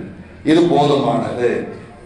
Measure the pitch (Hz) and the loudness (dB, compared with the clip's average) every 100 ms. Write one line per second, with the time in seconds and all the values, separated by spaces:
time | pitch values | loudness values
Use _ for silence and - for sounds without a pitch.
0 | - - - - - 160 170 143 147 139 | -10 -16 -20 -8 2 4 4 4 2 2
1 | 123 117 - 113 120 - - - - - | 0 -2 -4 -2 -2 -2 -6 -12 -18 -14